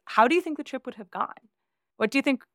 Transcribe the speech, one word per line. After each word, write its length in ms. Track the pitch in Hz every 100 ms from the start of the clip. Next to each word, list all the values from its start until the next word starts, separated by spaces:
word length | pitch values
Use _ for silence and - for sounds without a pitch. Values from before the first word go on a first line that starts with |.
| -
how 220 | - 233
do 80 | 339
you 60 |
think 140 | 339 302
the 60 |
trip 220 | 294 262 -
would 100 | -
have 160 | 185
gone? 220 | 185 - - _ _ _ _ _ -
What 140 | 220
do 60 | 277
you 40 |
think, 220 | 277 262 -